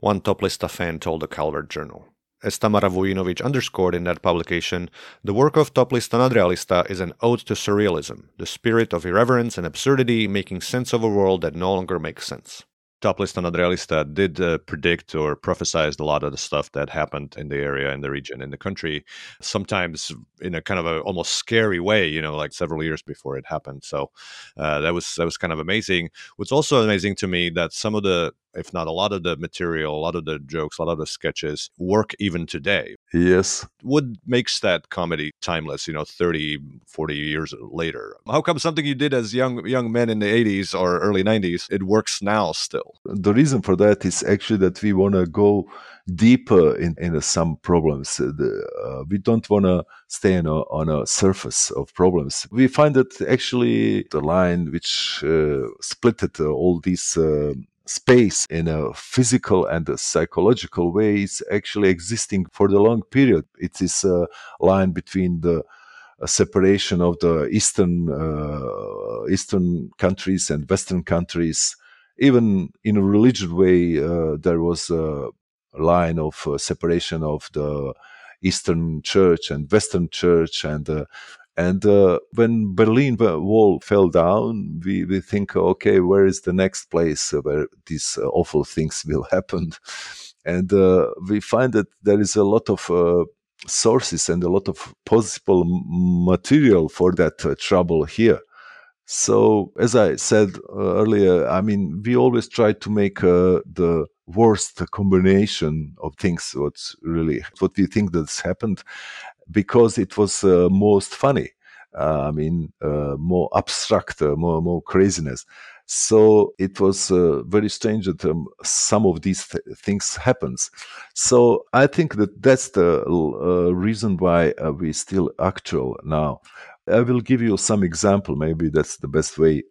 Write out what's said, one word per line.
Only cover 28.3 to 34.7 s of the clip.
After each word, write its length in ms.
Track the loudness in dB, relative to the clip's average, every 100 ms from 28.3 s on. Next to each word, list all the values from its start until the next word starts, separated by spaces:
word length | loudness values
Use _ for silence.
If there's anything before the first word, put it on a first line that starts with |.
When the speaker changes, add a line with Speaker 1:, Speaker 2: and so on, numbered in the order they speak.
| -6 _ -16
Speaker 1:
if 160 | -10
not 140 | -8 -6
a 40 |
lot 200 | -2 -2
of 100 | -2
the 140 | -4 -6
material, 600 | -8 -8 -6 -4 -4 -4
a 60 | -4
lot 80 | -6
of 100 | -6
the 140 | -10
jokes, 380 | -8 -8 -8 -6
a 60 |
lot 80 | -6
of 60 | -4
the 60 | -6
sketches, 640 | -6 -8 -6 -8 -8 -12 -10
work 360 | -2 0 0 -4
even 260 | -4 -4 -6
today. 500 | -6 -2 -2 -4 -14 _
Speaker 2:
Yes. 520 | 2 4 4 2 -4 -10 _
Speaker 1:
What 240 | -2 -2 -2 -8 -4
makes 340 | -2 -2 -2
that 300 | 0